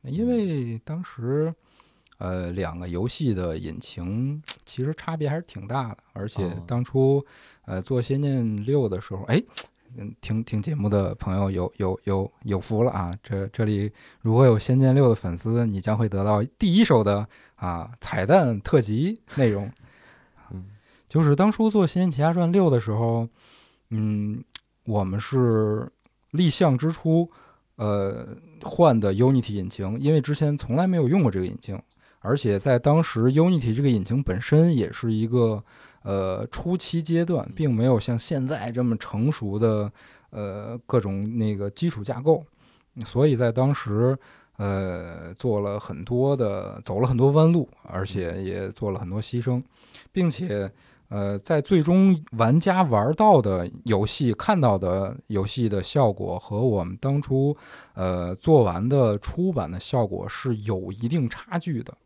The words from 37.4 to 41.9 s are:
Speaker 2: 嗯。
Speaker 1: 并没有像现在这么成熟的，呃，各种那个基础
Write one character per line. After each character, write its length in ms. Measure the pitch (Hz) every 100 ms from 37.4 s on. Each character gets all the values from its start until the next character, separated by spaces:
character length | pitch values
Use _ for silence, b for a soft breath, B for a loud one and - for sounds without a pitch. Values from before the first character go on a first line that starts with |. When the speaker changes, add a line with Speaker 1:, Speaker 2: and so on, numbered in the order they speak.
| -
Speaker 2:
嗯。 60 | -
Speaker 1:
并 180 | 151
没 120 | 113 123
有 120 | 117
像 200 | - 117
现 260 | - 147 131
在 240 | 131 110
这 120 | 120
么 140 | 123 113
成 340 | - 107 127
熟 260 | 151 104 104
的， 320 | 113 107 104 B B B B
呃， 460 | - 101 98 107 120 -
各 140 | 127
种 380 | 101 98 107 117
那 180 | 107 101
个 140 | 101
基 200 | -
础 140 | 170